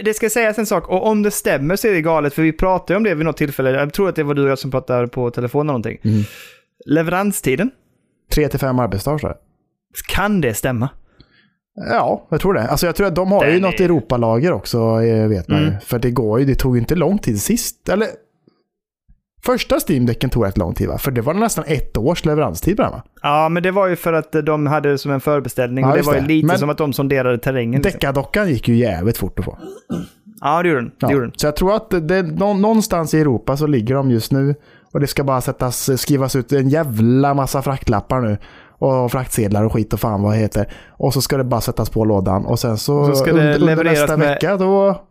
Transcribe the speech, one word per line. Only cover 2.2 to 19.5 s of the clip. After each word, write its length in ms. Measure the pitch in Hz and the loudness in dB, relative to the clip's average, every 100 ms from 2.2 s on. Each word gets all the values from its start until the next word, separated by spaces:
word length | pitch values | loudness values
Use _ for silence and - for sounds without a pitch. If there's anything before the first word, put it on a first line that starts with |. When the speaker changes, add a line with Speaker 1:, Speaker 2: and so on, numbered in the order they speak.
| 147 | 0
Speaker 1:
för 80 | 151 | 0
vi 100 | 160 | 0
pratade 440 | 156 190 185 - 185 | 2 0 0 0 0
om 60 | |
det 120 | 220 | 0
vid 100 | 151 160 | 0 -2
något 100 | - | -2
tillfälle. 340 | 147 139 131 | -4 -2 0
Jag 220 | 131 147 | 0 0
tror 160 | 170 190 | 0 0
att 80 | 160 | 0
det 60 | |
var 120 | 143 | -2
du 80 | 143 | 0
och 60 | 139 | 0
jag 80 | 135 | 0
som 120 | 139 | -4
pratade 380 | 131 - 123 123 | -6 -2 -2 -2
på 220 | 127 123 | -2 -4
telefon 300 | 120 120 139 | -4 -4 -2
eller 60 | 151 | -2
någonting. 320 | 127 113 - | -2 -4 -4
Speaker 2:
Mm. 180 | 107 104 104 - - - _ _ - | 0 0 0 -6 -20 -20 _ _ -2
Speaker 1:
Leveranstiden? 840 | 151 165 175 202 190 151 131 240 - _ _ _ _ - | 0 0 0 -2 -2 -2 0 -2 -6 _ _ _ _ -2
Speaker 2:
Tre 160 | 151 143 | 0 0
till 100 | 139 | 0
fem 180 | 135 127 | -2 0
arbetsdagar, 400 | 117 101 135 151 | 0 -2 -4 -4
tror 120 | 95 | -4
jag. 80 | - _ _ _ _ _ - - - | -10 _ _ _ _ _ -14 -6 -2
Speaker 1:
Kan 240 | 202 202 | 0 0
det 140 | 139 | 0
stämma? 340 | 107 139 120 131 - - _ _ _ _ _ _ - - | -2 -2 -2 -4 -6 -20 _ _ _ _ _ _ -12 -4
Speaker 2:
Ja, 360 | 226 127 202 - | -2 0 -2 -2
jag 100 | 156 | -2
tror 140 | 185 | 0
det. 140 | 165 110 | 0 0
Alltså, 180 | 143 170 | 0 -2
jag 100 | 160 | 0
tror 100 | 196 | 0
att 80 | |
de 180 | 165 185 | 0 2
har 120 | 202 147 | 2 4
ju 60 | |
Speaker 1:
Den 100 | 175 | 2
Speaker 2:
något 180 | 190 - | 2 2
Speaker 1:
är 40 | |
Speaker 2:
Europalager 680 | 175 165 - 123 117 113 170 | 2 2 0 0 2 2 2
också, 260 | 127 - 120 113 113 | -2 -2 0 2 2
eh, 260 | 117 110 110 | 2 2 2
vet 200 | 101 - | 0 0
man 100 | 151 | 2
ju. 60 | 151 | 2
Speaker 1:
Mm. 120 | 98 | -2
Speaker 2:
För 180 | - 123 | -4 -2
det 120 | 123 | -2
går 300 | 123 110 110 | 0 0 2
ju, 60 | 139 | 2
det 80 | |
tog 220 | 123 135 123 | 2 2 0
ju 40 | |
inte 140 | 117 | 0
lång 240 | 175 151 - | 0 0 0
tid 220 | - 104 | -2 -2
sist. 480 | - 120 - - - | 0 -2 -2 -8 -2
Eller, 200 | 190 220 - _ _ _ _ _ _ _ _ _ _ _ _ | -2 -2 -6 _ _ _ _ _ _ _ _ _ _ _ _
första 320 | - | -2